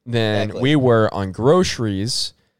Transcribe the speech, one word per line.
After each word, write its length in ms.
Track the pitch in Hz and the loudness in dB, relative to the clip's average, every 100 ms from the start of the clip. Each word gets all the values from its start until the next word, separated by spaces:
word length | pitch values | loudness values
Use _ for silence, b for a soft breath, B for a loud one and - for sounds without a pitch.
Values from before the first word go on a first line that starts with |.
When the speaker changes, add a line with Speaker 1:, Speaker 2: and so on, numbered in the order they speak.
Speaker 1:
than 440 | 123 117 110 104 104 | -4 -2 0 0 -2
Speaker 2:
Exactly. 140 | 104 | -2
Speaker 1:
we 120 | 131 | 0
were 400 | 151 127 113 107 | 2 4 4 2
on 160 | 95 98 | -2 -6
groceries, 1000 | 90 123 180 185 - 110 95 110 - - - _ | -2 2 2 2 -2 -4 -4 -4 -4 -6 -10 _